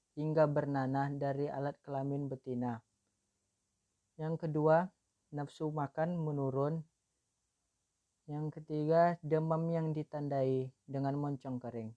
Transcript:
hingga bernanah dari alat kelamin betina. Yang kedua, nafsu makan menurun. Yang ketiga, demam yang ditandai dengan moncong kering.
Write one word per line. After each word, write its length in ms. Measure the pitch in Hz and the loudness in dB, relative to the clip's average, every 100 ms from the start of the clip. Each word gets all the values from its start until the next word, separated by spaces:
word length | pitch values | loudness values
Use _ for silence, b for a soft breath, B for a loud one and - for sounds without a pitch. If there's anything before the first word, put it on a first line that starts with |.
| _ | _
hingga 320 | - 156 156 151 | -6 0 4 4
bernanah 640 | 147 143 139 131 135 139 143 | 4 0 0 0 0 0 -2
dari 320 | 139 139 143 | -2 -2 -4
alat 240 | 135 143 139 | -2 -4 -6
kelamin 480 | - 139 139 143 139 | -6 -4 -2 -4 -4
betina. 480 | 131 131 123 123 113 - _ _ _ _ _ _ _ _ _ _ _ _ - | -6 -6 -4 -2 -4 -10 _ _ _ _ _ _ _ _ _ _ _ _ -10
Yang 320 | 156 160 165 | -6 -4 -2
kedua, 320 | 151 156 165 190 - _ _ _ | 2 6 6 4 -6 _ _ _
nafsu 400 | 147 143 - 156 | -8 -8 -4 -4
makan 480 | 151 139 - 165 170 | -2 -4 -2 -2 -2
menurun. 640 | 156 143 135 131 143 165 - _ _ _ _ _ _ _ _ _ _ _ _ _ - | -2 0 0 0 0 -2 -6 _ _ _ _ _ _ _ _ _ _ _ _ _ -10
Yang 320 | 147 156 156 | -6 -6 -8
ketiga, 560 | 156 151 151 165 175 170 | -6 -2 4 6 6 2
demam 400 | 147 156 160 160 165 | 0 0 2 0 0
yang 240 | 165 160 | 0 0
ditandai 800 | 151 151 151 143 139 131 131 131 - | -2 -6 -6 -2 2 2 2 -2 -8
dengan 320 | - 139 139 | -8 -4 -2
moncong 480 | 143 143 139 135 127 | -2 -2 -4 -6 -8
kering. 320 | 123 117 110 | -6 -8 -8